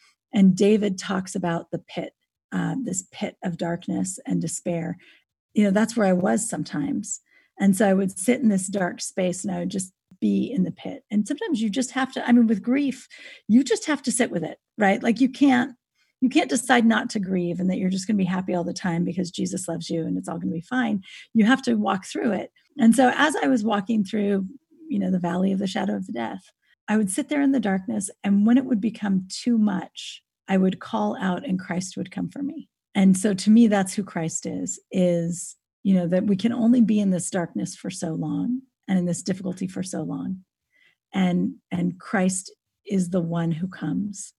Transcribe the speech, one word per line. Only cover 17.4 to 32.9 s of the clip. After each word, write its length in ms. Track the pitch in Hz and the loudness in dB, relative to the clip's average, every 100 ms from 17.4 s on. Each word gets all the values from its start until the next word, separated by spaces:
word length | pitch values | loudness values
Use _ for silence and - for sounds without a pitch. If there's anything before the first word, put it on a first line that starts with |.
| 175 175 | 0 0
and 100 | 185 | 0
that 100 | 185 | 0
you're 120 | 185 | 0
just 160 | 190 - | -2 -2
gonna 100 | 214 | 0
be 80 | |
happy 300 | 180 185 185 | 0 -2 -2
all 100 | 180 | -2
the 80 | 175 | -2
time 320 | - 190 170 | -4 -2 -2
because 260 | 180 185 170 | -2 -2 -6
Jesus 360 | - 185 190 - | -4 -6 -4 -6
loves 240 | 165 165 | -8 -6
you 160 | 170 160 | -4 -4
and 100 | - | -6
it's 120 | 185 | -6
all 100 | 170 | -8
gonna 140 | 185 | -6
be 80 | 170 | -6
fine. 420 | - 254 233 208 - - - | -4 -2 -2 -4 -6 -20 -2
You 120 | 226 208 | 2 4
have 160 | 262 | 4
to 120 | 247 | 2
walk 320 | 220 196 190 - | 0 0 -2 -4
through 260 | - 240 | -4 -2
it. 200 | 190 - _ _ 294 | -2 -6 _ _ 4
And 160 | 226 | 6
so 180 | 254 254 | 8 4
as 200 | - 311 415 | 4 2 2
I 100 | 285 | 0
was 180 | 262 | 0
walking 400 | 214 202 196 220 | 0 -2 0 -2
through, 420 | 190 214 202 196 190 - _ 359 320 | 0 -2 0 0 -2 -10 _ _ -6
you 100 | 202 | -4
know, 120 | 185 | 0
the 80 | 185 | 0
valley 340 | 170 180 190 | 0 0 0
of 60 | 196 | 0
the 80 | 196 | -2
shadow 300 | 196 196 202 | -2 -2 -4
of 100 | 190 | -6
the 60 | |
death, 380 | 214 117 190 - _ _ _ - | -6 -8 -10 -16 _ _ _ -2
I 80 | 214 | 0
would 140 | 202 | 0
sit 180 | - - | -2 -2
there 140 | 294 | 0
in 100 | 277 | 2
the 80 | 269 | 2
darkness. 500 | 202 190 185 220 196 - | 0 -2 -2 -6 -6 -6
And 240 | 202 202 214 | 2 4 6
when 120 | 247 | 4
it 60 | |
would 160 | 269 220 | 4 0
become 460 | 214 - 208 190 185 | -2 -4 -2 -2 -2
too 280 | - 247 233 | -6 0 2
much, 640 | 208 190 - - - - _ _ - | 2 0 -8 -14 -16 -18 _ _ -2
I 80 | 190 | 2
would 220 | 190 - | 2 0
call 380 | - 220 208 - | -6 -4 -2 -2
out 280 | 190 180 | -2 -4
and 140 | 190 190 | -4 -6
Christ 380 | - 175 185 - | -4 -6 -6 -10
would 140 | 185 | -10
come 180 | 190 175 | -8 -8
for 140 | - | -6
me. 260 | 285 320 - _ _ | -8 -8 -16 _ _